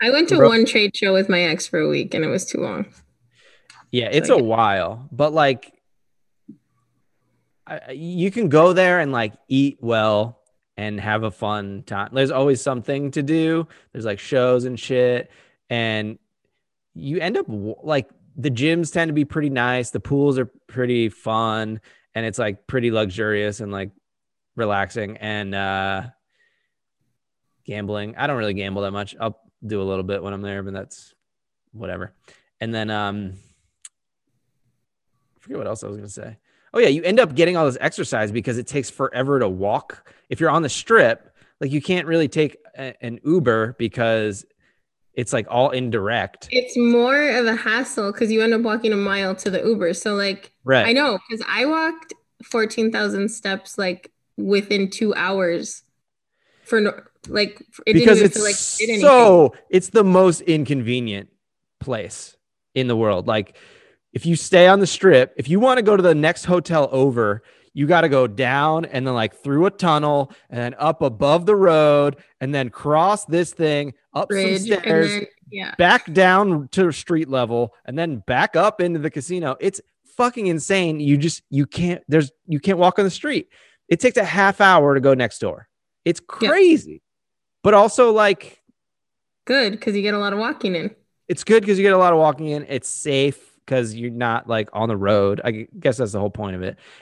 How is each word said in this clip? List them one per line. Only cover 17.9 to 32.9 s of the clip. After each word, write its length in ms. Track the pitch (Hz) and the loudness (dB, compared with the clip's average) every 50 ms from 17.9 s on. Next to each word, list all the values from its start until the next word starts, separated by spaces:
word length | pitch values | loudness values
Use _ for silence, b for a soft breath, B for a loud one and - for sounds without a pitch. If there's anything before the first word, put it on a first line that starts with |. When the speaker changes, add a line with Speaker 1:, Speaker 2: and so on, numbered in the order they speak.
| 151 139 - - _ _ _ _ _ | -2 -2 -2 -6 _ _ _ _ _
Speaker 2:
the 140 | 147 120 147 | -8 -6 -4
gyms 420 | 123 110 135 156 165 175 170 - - | -2 -2 0 0 0 0 -2 -2 -2
tend 160 | 175 165 160 | -2 -2 -2
to 20 | 147 | 0
be 120 | 151 143 | -2 -2
pretty 260 | 143 - 160 147 143 | -2 -4 -4 -4 -2
nice. 400 | 135 123 120 123 123 127 120 - | -2 -2 -2 0 -2 -2 -4 -6
The 100 | - 113 | -8 -10
pools 380 | - - 143 139 143 143 135 131 | -6 -4 -2 0 2 2 0 0
are 80 | 127 120 _ _ _ | -2 -6 _ _ _
pretty 420 | _ - 131 127 123 123 117 113 107 | _ -6 -4 -2 -2 0 0 0 -2
fun. 720 | - _ - 113 110 113 113 113 107 110 110 107 110 107 - b b b b b b | -4 _ -6 -4 -2 -2 -2 -2 -2 -4 -4 -6 -8 -12 -14 b b b b b b
And 120 | 113 113 | -6 -6
it's, 120 | 113 98 - | -6 -4 -4
like, 280 | 117 107 98 - _ | -4 -4 -6 -8 _
pretty 240 | - - 131 120 120 | -6 -4 -2 0 0
luxurious 680 | 110 110 110 98 90 113 107 107 107 104 104 104 104 - | 0 0 -2 -2 -4 -4 -4 -2 -2 -2 -2 -4 -6 -8
and, 100 | 107 101 | -10 -10
like, 200 | 101 98 98 101 - _ _ _ _ _ _ _ _ _ _ _ _ | -8 -8 -10 -10 -14 _ _ _ _ _ _ _ _ _ _ _ _
relaxing. 600 | 117 117 104 101 98 98 92 - 120 104 98 110 110 | -6 -4 -2 -2 -2 -4 -4 -6 -8 -10 -10 -10 -12
And, 360 | 107 107 107 104 104 98 98 | -10 -8 -8 -8 -8 -8 -6
uh, 500 | 98 98 95 98 95 95 98 98 95 92 123 - _ _ _ _ _ _ _ _ _ _ _ _ _ _ _ _ _ _ _ _ _ _ _ _ _ _ _ _ _ _ | -6 -4 -4 -4 -4 -4 -4 -6 -8 -10 -12 -16 _ _ _ _ _ _ _ _ _ _ _ _ _ _ _ _ _ _ _ _ _ _ _ _ _ _ _ _ _ _
gambling. 520 | - 104 107 101 101 104 104 101 107 120 | -14 -12 -10 -8 -8 -8 -8 -8 -10 -8
I 100 | 120 131 | -6 -6
don't 120 | 147 143 120 | -4 -4 -4
really 160 | 107 104 98 | -4 -4 -4
gamble 280 | 101 98 98 98 101 101 | -4 -6 -6 -6 -6 -6
that 80 | 98 | -6
much. 240 | 98 101 104 101 - - | -6 -8 -10 -10 -10 -8
I'll 180 | 113 113 92 _ _ _ _ _ - | -8 -8 -8 _ _ _ _ _ -12
do 160 | 104 107 101 | -8 -8 -6
a 40 | 95 | -4
little 180 | 95 95 95 92 | -4 -4 -6 -6
bit 200 | 92 98 95 90 | -6 -6 -6 -8
when 100 | 101 101 | -8 -10
I'm 100 | 101 101 | -10 -10
there, 200 | 101 98 98 95 | -10 -10 -10 -10
but 100 | 98 98 | -12 -12
that's 420 | 95 98 - - - - _ _ _ _ _ _ _ _ _ _ _ _ _ - | -14 -14 -16 -18 -20 -20 _ _ _ _ _ _ _ _ _ _ _ _ _ -20
whatever. 400 | 110 110 92 90 92 90 90 _ _ _ b b b b b b - | -16 -14 -12 -12 -12 -12 -14 _ _ _ b b b b b b -12
And 140 | 113 113 113 | -10 -8 -6
then, 160 | 113 107 107 | -6 -6 -6